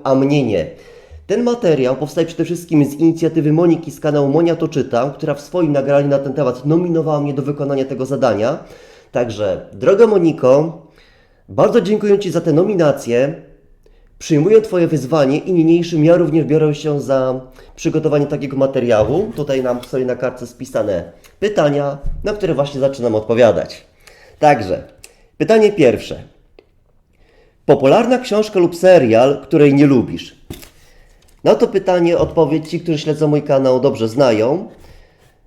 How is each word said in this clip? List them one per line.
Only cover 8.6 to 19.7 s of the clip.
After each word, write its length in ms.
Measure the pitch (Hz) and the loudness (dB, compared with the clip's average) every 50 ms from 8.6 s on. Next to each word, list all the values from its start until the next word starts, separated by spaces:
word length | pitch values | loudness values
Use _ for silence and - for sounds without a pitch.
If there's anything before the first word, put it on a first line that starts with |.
| - - - - - - - - _ _ - | -10 -16 -20 -20 -20 -20 -20 -20 _ _ -4
Także, 560 | 127 120 113 104 104 107 95 90 87 - - - | -4 -4 -4 -4 -4 -4 -4 -4 -6 -8 -14 -10
droga 340 | 101 120 165 202 202 233 | -4 0 2 4 4 4
Moniko, 760 | 220 214 190 165 160 - - 131 127 135 143 156 165 160 - - _ _ _ _ _ _ _ _ _ _ _ _ - | 4 4 2 2 0 0 2 2 4 4 4 2 -2 -6 -14 -20 _ _ _ _ _ _ _ _ _ _ _ _ -8
bardzo 320 | 98 107 170 220 - 240 | -2 0 2 2 4 2
dziękuję 380 | 180 190 214 208 208 208 202 196 | 2 0 -2 0 2 2 2 2
Ci 120 | 202 180 | 0 -2
za 100 | 147 170 | -4 -2
tę 120 | 165 170 147 | 0 0 2
nominację. 960 | 156 185 214 208 175 160 143 135 - - 117 117 120 135 147 165 - - - - _ _ _ _ _ _ _ _ _ _ _ _ - | 2 2 2 0 0 2 0 0 -2 -2 -2 0 0 0 0 -4 -8 -14 -20 -20 _ _ _ _ _ _ _ _ _ _ _ _ -14
Przyjmuję 420 | - - 160 143 151 202 220 220 | -6 -2 0 2 2 4 4 4
Twoje 260 | 214 - 185 180 170 | 4 2 0 0 0
wyzwanie 520 | 160 160 139 123 127 165 156 139 131 143 165 | 0 0 -2 -4 -2 0 0 2 2 0 -2
i 140 | - 185 185 | -2 -2 0
niniejszym 520 | 170 156 165 170 175 170 170 170 151 147 | 2 4 4 4 2 2 0 -2 2 4
ja 120 | 165 170 | 4 4
również 280 | 180 175 151 151 165 139 | 4 2 0 0 -2 0
biorę 300 | 120 151 160 156 151 147 | 0 0 0 0 0 -2
się 260 | 147 - 151 147 143 | -4 -4 -6 -4 -4
za 400 | 139 131 135 135 131 131 127 131 - - - - - - - | -2 -2 -2 0 0 -2 -4 -6 -8 -14 -20 -20 -20 -20 -14
przygotowanie 500 | - - 165 135 156 151 151 147 147 143 | -8 -6 -4 -2 -2 -2 0 0 0 0
takiego 300 | 143 151 113 139 127 127 | -2 -4 -6 -8 -6 -4
materiału. 760 | 131 135 135 135 131 120 117 113 107 107 107 139 180 214 220 - | -2 -2 0 0 -2 0 2 2 2 2 0 0 -2 -2 -4 -6
Tutaj 260 | - 143 143 135 131 127 | -8 -6 -4 -4 -2 -2
mam 220 | 127 | -2